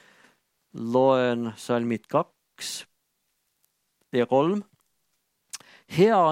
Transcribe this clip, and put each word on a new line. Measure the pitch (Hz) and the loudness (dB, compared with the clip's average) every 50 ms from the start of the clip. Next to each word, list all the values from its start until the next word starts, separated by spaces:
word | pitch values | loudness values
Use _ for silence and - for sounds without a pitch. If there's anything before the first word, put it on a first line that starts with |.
| _ _ _ _ _ _ _ _ _ _ _ _ _ _ - | _ _ _ _ _ _ _ _ _ _ _ _ _ _ -14
Loen | 127 117 117 120 127 131 135 131 127 123 123 120 117 120 113 110 - | -12 -8 -2 0 2 4 4 2 2 0 -2 -2 -4 -6 -8 -10 -12
salmid | - - 123 120 117 117 113 110 _ | -6 -4 -4 -2 -2 -4 -4 -6 _
kaks | - - 147 180 _ _ _ _ _ _ - - - - - - _ _ _ _ _ _ _ _ _ _ _ _ _ _ _ _ _ _ _ _ _ _ _ _ - - | -4 -4 -4 -4 _ _ _ _ _ _ -16 -14 -12 -12 -14 -16 _ _ _ _ _ _ _ _ _ _ _ _ _ _ _ _ _ _ _ _ _ _ _ _ -6 -2
ja | 123 120 - | -2 0 2
kolm. | 127 135 147 170 202 208 196 _ _ _ _ _ _ _ _ _ _ _ _ _ _ _ _ - - - - _ - _ _ - - | 2 2 2 2 -2 -4 -6 _ _ _ _ _ _ _ _ _ _ _ _ _ _ _ _ -20 -20 -20 -20 _ -20 _ _ -6 2
Hea | 156 190 220 226 190 170 156 | 4 4 4 6 4 4 4